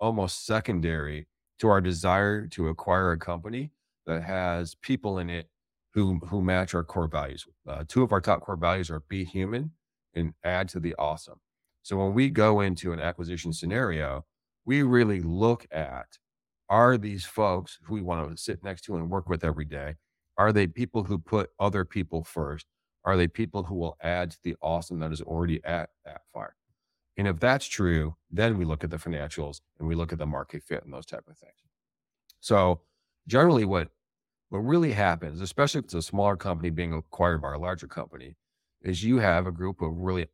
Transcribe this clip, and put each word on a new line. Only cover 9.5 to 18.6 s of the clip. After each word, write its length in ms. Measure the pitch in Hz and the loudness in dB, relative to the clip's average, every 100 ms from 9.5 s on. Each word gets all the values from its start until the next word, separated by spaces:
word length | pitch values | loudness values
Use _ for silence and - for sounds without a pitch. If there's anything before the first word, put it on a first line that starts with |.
| 120 156 - _ _ _ | -4 -6 -10 _ _ _
and 200 | 85 80 - | -4 -4 -4
add 240 | 87 90 95 | -2 -2 -2
to 100 | 90 | -4
the 140 | 82 - | -6 -2
awesome. 420 | 76 78 - - _ _ _ _ | -2 -4 -10 -20 _ _ _ _
So 140 | - 98 | -6 0
when 180 | 98 | 2
we 160 | 110 139 | 4 4
go 300 | 110 107 104 | 6 6 6
into 320 | 98 87 92 | 4 0 -4
an 80 | 82 | -4
acquisition 520 | 82 87 85 85 85 | -4 -4 -8 -6 -6
scenario, 720 | 80 87 113 117 80 71 67 - _ _ _ | -6 -4 -2 -2 -2 -4 -6 -10 _ _ _
we 180 | 117 143 | -2 2
really 380 | 135 123 110 95 | 6 6 6 2
look 460 | 85 90 113 117 - | 0 2 2 2 -4
at, 480 | 78 71 64 - _ _ _ _ _ - | -6 -6 -8 -12 _ _ _ _ _ 0
are 280 | 104 120 123 | 6 6 6
these 280 | 104 98 | 0 -8
folks 540 | - - 104 92 90 - | -6 0 2 0 -4 -14
who 100 | - | -8
we 80 | 107 | -6
wanna 340 | 90 82 76 - | -4 -4 -4 -8
sit 280 | - 90 | -8 -8